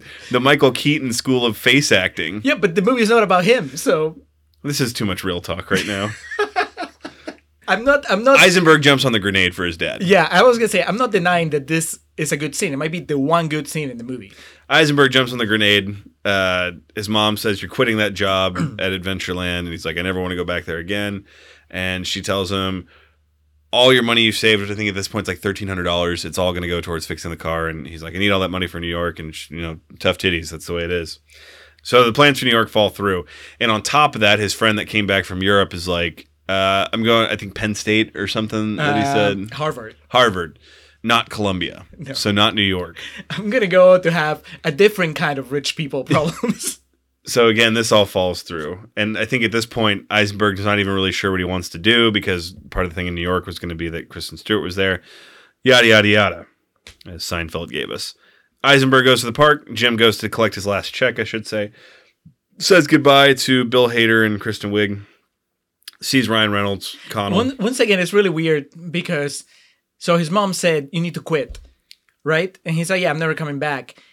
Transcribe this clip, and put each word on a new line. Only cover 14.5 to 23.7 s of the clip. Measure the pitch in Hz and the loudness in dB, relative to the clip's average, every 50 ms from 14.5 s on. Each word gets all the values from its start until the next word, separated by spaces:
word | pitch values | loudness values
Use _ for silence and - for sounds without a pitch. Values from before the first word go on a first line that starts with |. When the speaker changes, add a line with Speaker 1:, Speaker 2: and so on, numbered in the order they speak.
| - _ _ - | -20 _ _ 2
Speaker 1:
Eisenberg | 135 156 165 147 147 143 139 131 | 4 4 4 4 4 4 4 4
jumps | 123 131 131 120 | 4 2 2 2
on | 127 120 | -2 -4
the | 117 | 0
grenade. | 101 110 107 104 104 104 101 95 101 101 101 - - _ _ _ | 0 0 2 4 4 4 4 2 -2 -8 -12 -16 -20 _ _ _
Uh, | 101 101 95 95 92 92 90 90 90 87 78 _ _ _ | -2 0 0 0 0 0 -2 -4 -6 -8 -12 _ _ _
his | 107 101 101 | -10 -6 -2
mom | 107 107 107 107 104 | 0 0 0 0 0
says, | 101 - 110 101 98 | -2 -2 -4 -4 -4
"You're | 101 90 | -8 -8
quitting | - - 131 117 110 107 | -2 -2 0 0 2 0
that | 107 101 98 | 0 -2 -2
job | 87 101 98 95 95 95 95 90 | -2 -2 0 0 0 0 -2 -2
<clears throat> | 90 165 139 117 101 | -4 -6 -6 -6 -6
at | 95 95 | -6 -4
Adventureland." | 95 95 90 95 95 95 - - 90 90 90 90 87 87 | -4 -6 -6 -6 -6 -6 -6 -6 -6 -6 -4 -4 -4 -6
And | 87 85 | -6 -8
he's | 85 87 - | -10 -8 -8
like, | 82 80 85 | -6 -6 -4
"I | |
never | 90 95 95 92 | -4 -4 -4 -4
wanna | 90 90 90 | -4 -4 -6
go | 87 87 | -6 -4
back | 87 87 87 87 | -4 -6 -6 -6
there | 92 80 85 | -8 -8 -8
again." | 85 90 101 104 104 104 101 95 - _ _ - - - - _ _ _ | -6 -6 -6 -6 -6 -6 -8 -10 -12 _ _ -20 -20 -20 -20 _ _ _
And | - 92 92 92 92 92 90 | -10 -8 -6 -6 -6 -6 -6
she | - - 98 | -8 -8 -8
tells | 92 104 95 98 95 87 | -4 -4 -4 -4 -2 -2
him, | 98 95 95 95 95 90 87 _ _ _ _ _ _ _ _ _ _ _ _ _ _ _ _ _ | -2 -2 -2 -4 -4 -8 -10 _ _ _ _ _ _ _ _ _ _ _ _ _ _ _ _ _